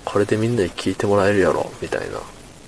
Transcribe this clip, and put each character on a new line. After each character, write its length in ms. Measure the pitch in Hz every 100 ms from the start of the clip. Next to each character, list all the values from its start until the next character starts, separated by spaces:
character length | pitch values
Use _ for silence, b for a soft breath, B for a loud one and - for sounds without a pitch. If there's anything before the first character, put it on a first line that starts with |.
こ 140 | - 101
れ 60 |
で 120 | 104 110
み 120 | 113
ん 80 | 120
な 60 |
に 80 | 87
聞 220 | - 95
い 20 |
て 120 | 92 104
も 100 | 101
ら 120 | 98
え 40 |
る 80 | 104
や 100 | 90
ろ、 200 | 67 - -
み 80 | 78
た 100 | -
い 120 | 50
な 100 | 52 - - - -